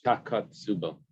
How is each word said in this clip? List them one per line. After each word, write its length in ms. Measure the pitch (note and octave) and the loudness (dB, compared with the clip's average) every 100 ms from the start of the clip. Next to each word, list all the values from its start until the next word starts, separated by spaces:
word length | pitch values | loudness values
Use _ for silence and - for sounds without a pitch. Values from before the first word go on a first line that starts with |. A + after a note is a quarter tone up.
Takotsubo. 960 | - A#2+ - A2+ G2 - - F#2+ E2 D2 - | 4 2 2 -2 -2 -12 -4 -2 -2 -6 -18